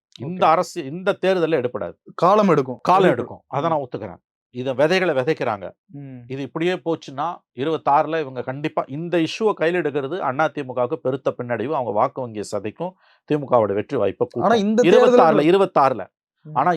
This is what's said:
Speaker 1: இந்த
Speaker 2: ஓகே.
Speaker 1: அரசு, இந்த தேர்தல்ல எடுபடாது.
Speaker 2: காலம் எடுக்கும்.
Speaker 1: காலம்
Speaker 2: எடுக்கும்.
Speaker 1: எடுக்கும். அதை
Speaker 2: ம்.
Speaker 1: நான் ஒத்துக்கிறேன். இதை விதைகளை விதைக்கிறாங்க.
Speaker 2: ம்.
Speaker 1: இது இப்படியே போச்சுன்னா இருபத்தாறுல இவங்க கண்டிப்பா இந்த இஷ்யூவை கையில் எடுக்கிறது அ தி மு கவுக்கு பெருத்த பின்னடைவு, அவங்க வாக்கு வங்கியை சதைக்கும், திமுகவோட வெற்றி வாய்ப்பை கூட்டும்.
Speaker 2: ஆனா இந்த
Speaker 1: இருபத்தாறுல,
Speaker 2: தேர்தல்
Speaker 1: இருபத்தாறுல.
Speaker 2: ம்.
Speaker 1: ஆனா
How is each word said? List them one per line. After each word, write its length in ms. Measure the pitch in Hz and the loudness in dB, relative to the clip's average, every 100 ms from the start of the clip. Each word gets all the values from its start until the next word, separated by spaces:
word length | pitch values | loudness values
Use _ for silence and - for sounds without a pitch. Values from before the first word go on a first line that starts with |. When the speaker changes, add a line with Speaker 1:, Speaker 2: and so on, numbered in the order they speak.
| _ - | _ -14
Speaker 1:
இந்த 240 | 139 185 | -12 0
Speaker 2:
ஓகே. 80 | 190 | 2
Speaker 1:
அரசு, 280 | 165 175 175 135 | 2 0 -8 -10
இந்த 240 | 170 185 | -6 -4
தேர்தல்ல 460 | 180 185 190 160 160 | -2 0 2 2 0
எடுபடாது. 360 | 123 107 90 - - | -2 -6 -8 -12 -18
Speaker 2:
காலம் 360 | - 170 214 196 | 0 4 4 4
எடுக்கும். 280 | 151 127 120 | 2 0 -2
Speaker 1:
காலம் 200 | - 185 | 2 4
Speaker 2:
எடுக்கும். 120 | 185 127 - | 4 2 -4
Speaker 1:
எடுக்கும். 100 | 101 _ | -14 _
அதை 180 | 131 165 | -6 -2
Speaker 2:
ம். 60 | |
Speaker 1:
நான் 100 | 156 | -2
ஒத்துக்கிறேன். 380 | 131 104 98 85 _ _ _ | -4 -10 -12 -16 _ _ _
இதை 180 | 123 127 | -8 -4
விதைகளை 380 | 123 156 185 180 | 0 2 2 0
விதைக்கிறாங்க. 520 | 135 127 156 131 104 90 - _ | 0 -2 -2 -4 -4 -8 -16 _
Speaker 2:
ம். 280 | 143 139 127 120 | -18 -16 -18 -12
Speaker 1:
இது 140 | 135 | -10
இப்படியே 320 | 135 160 175 180 | -10 -4 -4 -4
போச்சுன்னா 500 | 165 160 - 135 160 180 _ - | -4 -6 -8 -8 -8 -8 _ -8
இருபத்தாறுல 640 | 147 151 - 143 151 160 | -4 -2 2 2 2 -2
இவங்க 220 | 139 127 | -6 -8
கண்டிப்பா 400 | 117 135 151 170 - | -8 -8 -6 -4 -6
இந்த 300 | 139 170 175 | -8 -2 -2
இஷ்யூவை 340 | 160 - 220 | -2 -2 -2
கையில் 240 | 196 160 180 | 0 0 0
எடுக்கிறது 380 | 147 139 135 180 | -2 -4 -4 -4
அ 280 | 139 131 160 | -4 0 -2
தி 140 | 143 | -2
மு 120 | 131 | -6
கவுக்கு 240 | 123 123 151 | -4 -2 -2
பெருத்த 320 | 131 131 139 | -4 -2 -4
பின்னடைவு, 440 | 123 120 117 120 | -4 -4 -4 -4
அவங்க 180 | 156 117 | -4 -2
வாக்கு 280 | 104 131 139 | 0 0 -2
வங்கியை 260 | 120 107 95 | -10 -8 -8
சதைக்கும், 460 | 104 107 - 175 185 _ _ - | -8 -8 -8 -10 -12 _ _ -4
திமுகவோட 460 | 147 135 123 104 | -4 2 2 2
வெற்றி 220 | 101 104 135 | 0 -2 -2
வாய்ப்பை 280 | 101 - | -2 -2
கூட்டும். 220 | - 120 185 | -4 0 2
Speaker 2:
ஆனா 100 | 226 | 2
இந்த 240 | 202 220 | 2 2
Speaker 1:
இருபத்தாறுல, 360 | 156 226 247 247 | 6 6 6 6
Speaker 2:
தேர்தல் 300 | 170 147 151 | 6 6 4
Speaker 1:
இருபத்தாறுல. 560 | 196 185 160 135 117 90 _ _ _ 156 | 4 2 4 2 2 -6 _ _ _ -6
Speaker 2:
ம். 100 | 151 | -2
Speaker 1:
ஆனா 160 | 156 | 0